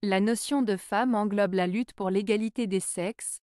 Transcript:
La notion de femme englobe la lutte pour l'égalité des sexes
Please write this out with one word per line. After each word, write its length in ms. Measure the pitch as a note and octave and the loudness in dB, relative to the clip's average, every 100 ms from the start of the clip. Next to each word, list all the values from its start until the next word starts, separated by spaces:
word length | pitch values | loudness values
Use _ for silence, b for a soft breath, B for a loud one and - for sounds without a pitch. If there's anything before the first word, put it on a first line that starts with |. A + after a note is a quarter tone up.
La 200 | G#3 F#3+ | 2 2
notion 400 | G3+ A#3 - C#4+ | 4 2 0 0
de 160 | A#3+ F#3+ | 2 0
femme 360 | - G3 B3+ | -2 0 2
englobe 420 | A3+ G#3 G3+ G3+ F#3+ | 2 0 2 2 2
la 120 | F3+ | 0
lutte 240 | F#3+ B3 | 0 -4
pour 180 | - F#3+ | -4 -2
l'égalité 580 | F#3+ G3+ G#3 A3 - A#3 | 0 2 0 0 -2 -2
des 120 | F#3+ | -2
sexes 600 | - - F3+ A#3 - - _ | -2 -6 -6 -6 -12 -12 _